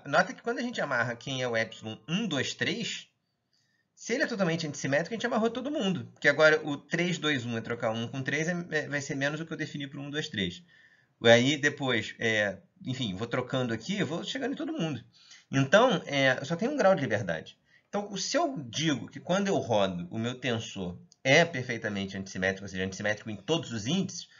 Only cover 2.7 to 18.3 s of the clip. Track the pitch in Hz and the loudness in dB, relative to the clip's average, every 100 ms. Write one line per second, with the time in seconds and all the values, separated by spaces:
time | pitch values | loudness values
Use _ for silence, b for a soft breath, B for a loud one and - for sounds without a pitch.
2.7 | 202 220 - - _ _ _ _ _ _ | -2 -4 -8 -12 _ _ _ _ _ _
3.7 | _ _ _ - 247 311 220 180 160 156 | _ _ _ -4 -2 0 0 0 0 -2
4.7 | 143 135 139 165 226 240 247 226 233 254 | -4 0 2 0 -2 -2 2 0 0 -4
5.7 | 302 196 156 113 - 151 135 156 156 151 | -2 0 -2 -4 0 2 6 6 6 2
6.7 | 143 - 165 175 160 151 143 117 113 113 | -6 -4 0 0 0 0 0 -2 -4 -4
7.7 | 117 117 113 117 135 131 139 160 175 170 | -2 -2 -2 -4 -4 -2 -2 0 -2 -2
8.7 | 156 131 143 135 143 139 151 160 147 147 | -4 -2 -4 -4 -2 -2 -2 -6 -6 -6
9.7 | 147 139 143 143 143 156 107 95 - b | -6 -8 -10 -6 -6 -4 -2 -2 -4 b
10.7 | b b b b _ 117 117 127 151 143 | b b b b _ 8 8 8 2 0
11.7 | 139 135 117 110 - 113 110 104 95 - | 0 0 0 -2 -2 0 2 0 -2 -12
12.7 | _ - 127 117 90 117 135 - 135 127 | _ -8 -4 -4 -4 -2 -2 -2 -2 0
13.7 | 110 - 202 127 165 - 269 277 269 302 | -2 -4 -2 -2 -2 -6 -4 -4 -4 -6
14.7 | 320 160 127 - B B B B 135 135 | -4 -4 -4 -10 B B B B 0 6
15.7 | 202 254 175 - 139 135 127 135 170 240 | 8 8 4 0 2 4 4 0 -2 0
16.7 | 294 196 185 127 104 95 80 78 - b | 4 4 6 2 0 0 -4 -8 -18 b
17.7 | b b 202 202 196 - | b b -6 -4 -6 -2